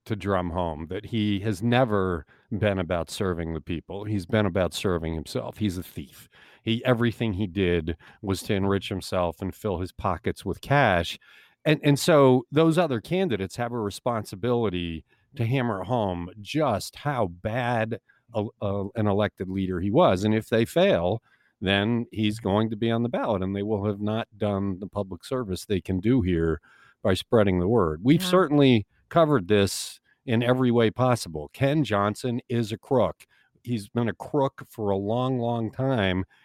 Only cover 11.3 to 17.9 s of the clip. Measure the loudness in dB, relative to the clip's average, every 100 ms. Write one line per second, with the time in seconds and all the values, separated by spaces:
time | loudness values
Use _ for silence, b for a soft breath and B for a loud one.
11.3 | b b b 0 2 2 2 4 6 8
12.3 | 6 2 2 4 4 2 -2 -2 -2 0
13.3 | -2 -4 -6 -6 -4 -6 -4 -4 -4 -6
14.3 | -6 -2 0 0 -2 -4 -8 -12 _ _
15.3 | -4 0 0 0 -2 -2 0 0 -2 -6
16.3 | -12 -6 -2 0 0 -4 -8 -4 -2 -2
17.3 | -4 -6 -4 -2 -2 -2